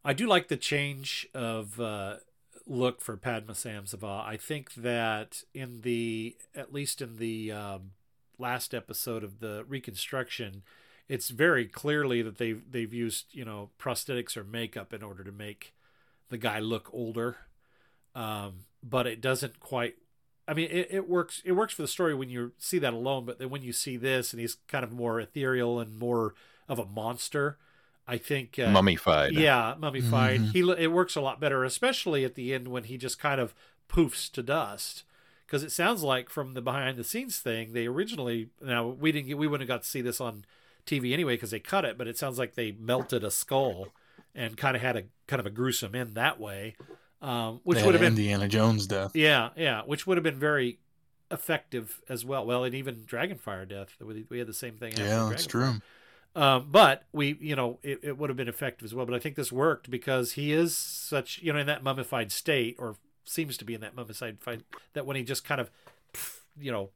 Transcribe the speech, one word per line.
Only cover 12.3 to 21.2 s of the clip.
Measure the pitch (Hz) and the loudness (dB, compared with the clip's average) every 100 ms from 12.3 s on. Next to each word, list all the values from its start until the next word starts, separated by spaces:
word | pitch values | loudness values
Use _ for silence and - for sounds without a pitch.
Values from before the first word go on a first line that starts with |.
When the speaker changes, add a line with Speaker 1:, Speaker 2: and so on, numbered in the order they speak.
| 101 | -2
Speaker 1:
they've, | 117 110 120 | -4 -4 -6
they've | 123 113 | -6 -4
used, | 120 117 - - | -2 -2 -4 -8
you | 175 | -14
know, | 113 104 101 _ | -12 -12 -14 _
prosthetics | 135 120 - 127 120 117 | -4 -4 -2 -4 -4 -8
or | |
makeup | 101 117 113 110 98 | -8 -6 -6 -8 -10
in | 107 | -12
order | 107 95 | -12 -12
to | 98 | -14
make | 101 104 104 - _ _ _ _ _ _ | -12 -12 -14 -20 _ _ _ _ _ _
the | 120 | -2
guy | 113 107 | -2 -2
look | 110 110 - | -2 -4 -6
older. | 117 117 117 120 - - _ _ _ _ _ _ | -8 -6 -4 -4 -6 -20 _ _ _ _ _ _
Um, | 120 110 104 101 92 - _ | -10 -6 -6 -8 -12 -20 _
but | 123 127 120 | -2 0 0
it | 113 | -2
doesn't | 131 131 131 - | 0 0 -2 -10
quite, | - 131 120 - _ _ _ _ - | -6 -2 -2 -6 _ _ _ _ -4
I | |
mean, | 156 165 | -2 0
it, | 175 - | -2 -2
it | 190 180 | -4 0
works, | 175 | 0